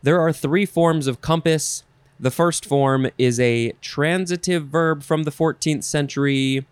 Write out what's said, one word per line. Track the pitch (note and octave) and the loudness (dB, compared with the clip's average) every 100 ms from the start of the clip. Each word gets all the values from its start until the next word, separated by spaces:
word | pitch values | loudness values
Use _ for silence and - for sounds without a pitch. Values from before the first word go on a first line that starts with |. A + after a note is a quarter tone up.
There | C3+ F3 | 4 4
are | E3 | 2
three | D3+ C#3+ E3+ G3+ | 0 0 0 0
forms | - E3+ E3 C3+ | 2 2 2 -2
of | A#2+ | -4
compass. | - E3 D#3+ D#3+ - - _ _ _ _ | -2 0 2 0 -2 -8 _ _ _ _
The | B2+ | -4
first | - E3+ D#3+ - | 2 0 0 -2
form | C#3 C3+ C3+ C3 - | 0 2 2 0 0
is | B2+ A#2 | 0 2
a | B2 A#2 A#2 - | 2 2 -2 -6
transitive | - - D3+ F#3 F3+ F3 F3+ F3 C#3+ | -10 -2 0 0 -2 -4 -2 -2 -2
verb | D#3 E3 D3+ | 0 0 -2
from | C3+ D#3 | -2 -2
the | D3+ | -2
fourteenth | - D#3+ - D#3+ D3+ | -2 -2 0 -2 -2
century. | - D#3 C#3 - C#3+ C#3 C3+ C3+ C3+ | -2 -2 -2 -2 0 0 0 -2 -6